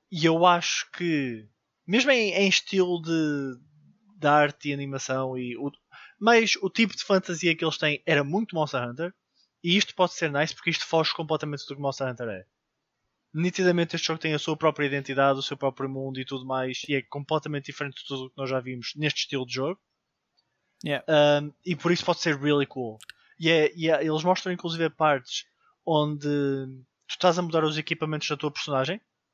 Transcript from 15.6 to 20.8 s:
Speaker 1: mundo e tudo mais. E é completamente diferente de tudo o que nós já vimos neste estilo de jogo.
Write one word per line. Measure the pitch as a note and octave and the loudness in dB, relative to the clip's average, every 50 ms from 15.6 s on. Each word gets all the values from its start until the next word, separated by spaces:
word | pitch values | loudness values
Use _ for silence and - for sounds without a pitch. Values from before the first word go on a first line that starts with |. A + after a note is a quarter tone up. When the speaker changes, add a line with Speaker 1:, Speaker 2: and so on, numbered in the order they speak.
| C#3 C3+ C3 - C3 C3+ | -2 -2 -2 -4 -6 -6
Speaker 1:
mundo | C3+ C3+ C3+ C3+ C3 C3 | -6 -6 -8 -8 -8 -8
e | C3 | -8
tudo | - C#3 C3 B2+ | -8 -8 -10 -8
mais. | C3 C3+ C3 C3 C3 B2+ - - - | -6 -4 -4 -4 -4 -6 -8 -4 -4
E | C#3+ | -2
é | C3+ | -2
completamente | - _ - C#3+ C#3 - D#3+ D3+ - D#3 D3+ C#3+ C#3 | -4 _ -10 -10 -4 -2 -2 -2 -2 -4 -6 -6 -8
diferente | - C3+ - D3 C#3 C3 | -8 -10 -8 -8 -8 -10
de | - - | -12 -12
tudo | - C#3 C3+ C3 | -10 -8 -8 -8
o | B2+ | -10
que | _ | _
nós | - C3+ B2+ | -8 -4 -2
já | C3+ C3 | -2 -4
vimos | B2 B2+ B2+ B2 A#2 - - | -4 -6 -8 -10 -10 -10 -6
neste | C#3+ D3+ D3 - - | -4 -2 -2 -2 -4
estilo | - - D3 C3+ B2+ | -4 -4 -4 -6 -6
de | B2 B2 | -6 -4
jogo. | C3 C3 D#3 F#3+ - _ _ _ _ _ _ _ _ _ _ _ _ _ _ _ _ _ _ _ _ | -4 -4 -4 -4 -8 _ _ _ _ _ _ _ _ _ _ _ _ _ _ _ _ _ _ _ _